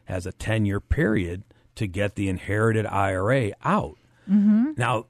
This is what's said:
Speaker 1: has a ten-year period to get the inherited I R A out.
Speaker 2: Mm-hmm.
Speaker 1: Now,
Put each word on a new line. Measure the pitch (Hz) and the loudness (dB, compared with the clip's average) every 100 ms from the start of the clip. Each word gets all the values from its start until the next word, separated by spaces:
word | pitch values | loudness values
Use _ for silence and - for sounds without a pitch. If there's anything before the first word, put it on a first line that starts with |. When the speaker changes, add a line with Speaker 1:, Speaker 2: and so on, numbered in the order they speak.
| - | -10
Speaker 1:
has | 92 90 | -8 -8
a | |
ten-year | - - 110 101 101 | -8 -4 0 0 0
period | - - 160 110 87 90 - _ _ - | -2 0 2 0 -2 -6 -14 _ _ -8
to | 107 | -6
get | 90 104 - | -2 -4 -2
the | 98 | -2
inherited | 92 - 101 113 110 104 | -2 -2 0 2 2 0
I | 98 98 95 | 0 0 0
R | 98 | 0
A | 135 107 - | 0 -2 -4
out. | 139 202 - - _ _ - | -2 -2 -2 -10 _ _ 0
Speaker 2:
Mm-hmm. | 208 202 214 269 294 | 4 6 4 2 0
Speaker 1:
Now, | - 117 - | 0 -2 -4